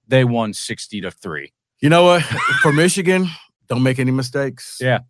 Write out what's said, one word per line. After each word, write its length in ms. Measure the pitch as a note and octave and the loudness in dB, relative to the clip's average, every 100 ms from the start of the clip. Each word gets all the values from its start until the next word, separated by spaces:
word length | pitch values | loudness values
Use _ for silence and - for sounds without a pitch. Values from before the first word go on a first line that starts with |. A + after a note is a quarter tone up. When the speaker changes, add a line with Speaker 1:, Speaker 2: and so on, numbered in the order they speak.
| - | 0
Speaker 1:
They 180 | C3 | 2
won 280 | B2 A#2 A2 | 2 0 -4
sixty 480 | G2+ - G#2+ - G#2 | -6 -10 -12 -10 -10
to 100 | F2+ | -10
three. 440 | - G2 D2+ C#2 _ _ - | -12 -12 -12 -14 _ _ -2
Speaker 2:
You 80 | C#3+ | 2
know 160 | E3+ | 6
what? 180 | F3 F3 | 6 4
<laughs> 400 | C#3+ - - - | 2 -2 -2 2
For 80 | D#3+ | 2
Michigan, 580 | D3 E3+ F#3+ F3+ F#3 F#3 D#3+ _ _ - | 4 2 2 0 0 0 -6 _ _ -8
don't 140 | B2 | -2
make 160 | B2+ B2+ | 0 0
any 120 | B2+ | -2
mistakes. 680 | C3 B2+ C#3+ C#3 C3 - - | -2 -4 -4 -6 -8 -16 -6
Speaker 1:
Yeah, 220 | B2+ A#2 - | -2 -2 -4